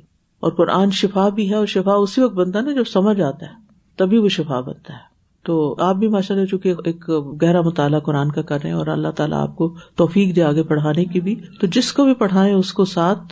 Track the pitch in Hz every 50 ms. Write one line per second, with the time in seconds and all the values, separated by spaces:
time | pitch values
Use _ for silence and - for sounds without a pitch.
0 | - _ _ _ _ _ _ - - 160 156 180 170 - - 185 196 202 196 -
1 | - 196 - 190 196 208 202 220 208 190 208 214 208 202 - 190 185 196 202 202
2 | 202 196 - 262 254 240 190 180 180 185 185 208 254 294 285 262 233 - - 190
3 | 190 214 214 196 165 139 143 - 156 143 - - - _ _ _ _ _ _ -
4 | 190 185 214 233 208 196 - - 147 160 135 123 127 143 151 - - - 127 123
5 | - _ _ _ _ _ _ _ - - 165 160 151 139 - - 170 185 196 190
6 | 220 214 214 196 190 190 196 196 190 190 196 190 190 190 175 170 180 170 165 170
7 | - - 160 151 143 139 131 151 165 170 175 180 170 170 170 160 147 143 151 151
8 | 151 156 143 139 143 147 147 156 156 - 147 143 147 165 170 165 156 156 156 151
9 | 156 156 156 151 151 156 156 143 143 143 143 - 165 170 170 - - - _ -
10 | 170 165 170 202 202 185 170 175 165 147 147 160 160 160 156 147 151 151 151 170
11 | 180 175 175 180 170 190 233 - - - - - 202 180 - 247 247 - - -
12 | 285 269 254 254 220 190 185 190 196 202 202 190 190 - - - 190 190 - 175
13 | 165 180 214 - - -